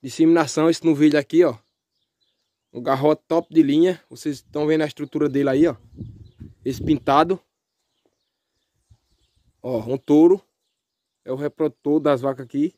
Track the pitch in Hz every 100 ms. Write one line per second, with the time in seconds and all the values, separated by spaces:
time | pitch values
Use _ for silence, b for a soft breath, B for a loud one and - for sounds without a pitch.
0 | 131 - 160 165 151 - 160 165 165 143
1 | 151 147 139 160 170 117 _ _ _ _
2 | _ _ _ _ _ _ _ - 123 131
3 | 147 156 _ 165 - 156 143 143 180 175
4 | _ - 151 139 _ 147 151 156 156 -
5 | 143 151 147 135 139 135 165 127 _ -
6 | - - - _ - _ - 127 - 151
7 | - 139 165 185 _ _ _ _ _ _
8 | _ _ _ _ _ _ _ _ _ _
9 | _ _ _ _ _ _ 120 123 107 139
10 | - 147 170 190 _ _ _ _ _ _
11 | _ _ - 131 147 _ 151 - 143 151
12 | 147 135 135 131 127 139 156